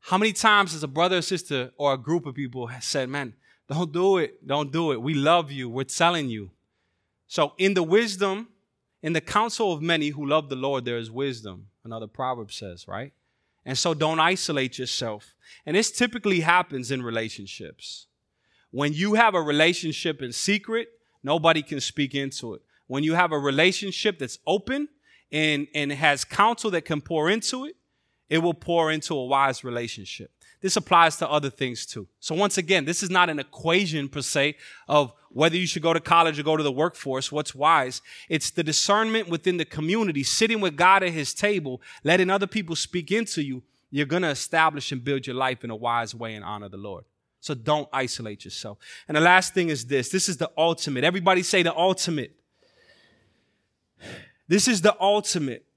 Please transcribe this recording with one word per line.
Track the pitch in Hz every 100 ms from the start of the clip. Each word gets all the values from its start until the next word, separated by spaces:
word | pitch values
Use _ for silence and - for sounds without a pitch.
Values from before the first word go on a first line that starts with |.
How | - 185
many | 220
times | 196 226 208 190
has | 160
a | 147
brother | 135 180 180
or |
sister | 160 180 - 139 127 _
or | 143
a | 135
group | 123 170 143
of | 135
people | 135 127 117
has | 123
said, | - 143 127
"Man, | 143 131 - _ _ _
don't | 147 175
do | 156 190 190
it, | 156 - 139
don't | 143 143
do | 151 165
it. | 127
We | 127
love | 151 143 175 151
you, | 139 123
we're | 120
telling | 135 - 170 170 139
you." | 110 95 _ _ _ _ _ _ _ _
So | - 147 _
in | 190
the | 190
wisdom, | 160 202 233 190 196 190 233 _ _ _ _ _
in | 156
the | 165
counsel | - 208 233 - 214
of | 160
many | 160 165 147
who | 143
love | 139 151 143
the |
Lord, | 131 135 139
there | 123 120
is | 110
wisdom, | 113 139 120 107 95 101 _
another | 117 113 107
proverb | - 131 127 107
says, | - 104 87 -
right? | 98 139 _ _ _ _ _
And | - 131
so | 175
don't | 156 156 160
isolate | 160 185 - 147 131 -
yourself. | 127 - 117 107 - _ _ -
And | - 170
this | 214
typically | - 240 240 208 185
happens | 160 180 170 139 120
in | 131
relationships. | 123 113 113 - 98 - 82 - - - - _ _ _ _ _ _
When | 127 147
you | 151 196
have | 214 233
a | 185
relationship | 156 147 160 180 165 151 170 147
in | 127
secret, | 120 - 208 208 226 - _ _ _
nobody | 135 160 165 160
can | 147 147
speak | - - 139
into | 139 139 - 117
it. | 101 _ _ _
When | 131
you | 151
have | 170 175
a | 151
relationship | 139 135 175 185 202 - 214 180
that's | 127 - -
open | 196 196 269 294 _ _ _ _
and, | 151 156 147 147
and | 151 143
has | 139 156 143
counsel | - - 208 - 220
that | 180
can | - 151
pour | - 165 156
into | 220 - 254
it, | 277 370 _ _ _ _ _
it | 160
will | 170
pour | 160 - 170 160
into | 156 -
a | 151 127
wise | 139 139 127
relationship. | 127 120 120 - 95 - - _ _ _
This | 190 202
applies | - 175 165 -
to | 139
other | 151 147
things | - 127 123
too. | - - 95 _
So | -
once | 160 202 196
again, | 165 190
this | 143 170
is | 190
not | 185 175
an | 151
equation | 135 - 160 180 196 156 139
per | 143
se | 127 151 143 151 - - -
of | 147 135 _ _
whether | - 160 170
you | 180
should | -
go | 160
to | 165
college | 165 170 165 151
or |
go | 147 156
to |
the | 147
workforce, | 131 165 - 139 131 131
what's | 147 147
wise. | 131 147 160 131 127 - - -
It's | 160 -
the | -
discernment | 156 156 - 202 220 226 180
within | 170 185 180
the |
community, | 156 - 156 208 214 147
sitting | 135 - 220 220
with | 190 147
God | 180 196
at | 185
his | 160 139
table, | - 208 208 143 127 - -
letting | 143 180 185
other | 196 196
people | 220 170 165
speak | - 180 151
into | 208 220 -
you. | 147 127 _ _ _
You're | 139 147
gonna | 170 175
establish | 135 - 160 160 147 -
and | 135
build | 123 139 123
your | 127
life | 131 123
in | 117
a | 110
wise | 120 117 113
way | 117 113
and | 107
honor | 90 104 101
the | 95
Lord. | 104 92 - _ _ _
So | -
don't | 139 113 151 143
isolate | 131 127 - 110 104
yourself. | 101 - 110 101 - - -
And | 151
the |
last | 165 185 185
thing | - 170
is | 147 117
this. | 139 123
This | 190 -
is | 170
the | 160 -
ultimate. | 165 165 - 131
Everybody | 156 185 180 185
say | 180 196
the | 170 160
ultimate. | 180 185 - 156 123 _ _ _ _ _ _ _ _ _ _ _ _ _ _ _ _ _ - - - _ _
This | 185 220
is | 220
the | 185 -
ultimate. | 190 208 - 180 143 117 _